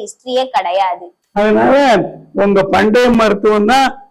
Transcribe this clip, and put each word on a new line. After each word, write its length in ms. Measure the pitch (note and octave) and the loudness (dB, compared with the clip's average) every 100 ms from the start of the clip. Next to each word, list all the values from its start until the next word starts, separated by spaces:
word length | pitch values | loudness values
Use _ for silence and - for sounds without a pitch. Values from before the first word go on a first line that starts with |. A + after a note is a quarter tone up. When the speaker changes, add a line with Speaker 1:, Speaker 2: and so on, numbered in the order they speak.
Speaker 1:
ஹிஸ்டரியே 420 | G#3+ - B3+ B3+ C4 | -8 -14 -6 -4 -4
கிடையாது. 560 | A#3 F#3 F#3 F#3 E3+ - - _ | -4 -2 -2 -4 -6 -12 -20 _
Speaker 2:
அதனால 440 | G3+ G#3+ G#3+ A#3+ C4+ C#4 G3+ - - - | -2 0 2 2 2 2 0 -2 -10 -10
உங்க 280 | - G3+ G3+ | -2 0 0
பண்டைய 440 | F#3+ F#3+ G#3+ A#3 B3 | 0 0 2 2 2
மருத்துவம் 560 | A#3+ A3 G3+ G#3+ G#3+ G#3 | 2 0 0 0 0 2
தான் 200 | C4 C4 - - | 2 0 -4 -18